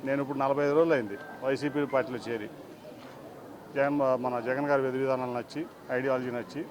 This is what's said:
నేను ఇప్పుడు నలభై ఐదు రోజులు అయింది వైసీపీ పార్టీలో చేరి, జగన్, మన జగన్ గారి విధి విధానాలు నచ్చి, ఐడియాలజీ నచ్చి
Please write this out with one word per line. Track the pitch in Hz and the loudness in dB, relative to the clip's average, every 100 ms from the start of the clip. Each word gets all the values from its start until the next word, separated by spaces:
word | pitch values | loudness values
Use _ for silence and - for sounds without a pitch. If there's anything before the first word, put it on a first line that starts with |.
నేను | 135 139 | 0 0
ఇప్పుడు | 135 139 | 0 0
నలభై | 135 139 | 2 2
ఐదు | 143 | 4
రోజులు | 147 170 | 6 6
అయింది | 147 107 98 - - | 4 2 -6 -10 -4
వైసీపీ | 131 135 143 139 | 0 0 0 0
పార్టీలో | 143 135 127 123 110 | 2 2 0 -4 -4
చేరి, | 117 101 - - - - - - - - - - - - 143 | -4 -6 -12 -16 -16 -18 -18 -18 -16 -16 -16 -16 -16 -6 0
జగన్, | 139 143 135 127 | 2 4 4 4
మన | 127 123 | 2 0
జగన్ | 117 131 143 | 0 0 4
గారి | 139 | 4
విధి | 135 131 | 4 0
విధానాలు | 135 127 127 120 | 2 2 0 -4
నచ్చి, | 113 143 170 - - 127 | -6 -8 -8 -10 -4 0
ఐడియాలజీ | 135 131 127 | 2 0 0
నచ్చి | 120 - 143 190 | -4 -6 -8 -10